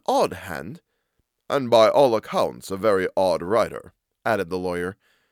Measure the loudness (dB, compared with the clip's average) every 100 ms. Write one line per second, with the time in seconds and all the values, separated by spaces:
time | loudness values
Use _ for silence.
0 | -2 0 0 -4 -10 -10 -10 -16 _ _
1 | _ _ _ _ -6 -4 4 6 6 6
2 | 4 2 -2 -4 -4 -6 -10 -2 0 2
3 | 0 0 0 0 0 -2 -2 -6 -16 _
4 | _ _ -2 -2 -2 -6 -4 -6 -6 -10
5 | _ _ _